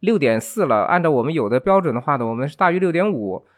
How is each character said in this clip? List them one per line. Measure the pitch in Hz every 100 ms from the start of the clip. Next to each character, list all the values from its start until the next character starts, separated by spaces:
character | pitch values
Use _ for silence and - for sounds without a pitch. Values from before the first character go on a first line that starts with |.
六 | - 220
点 | 135 113
四 | - 226 165
了， | 110
按 | 92 175
照 | 170
我 | 135
们 | 120
有 | 160 104
的 | 123
标 | 160 196
准 | 170
的 | 120
话 | 135 139
呢， | 117
我 |
们 | 113 139
是 | -
大 | 180
于 | 175
六 | 185
点 | 165 208
五， | 156 101 92 -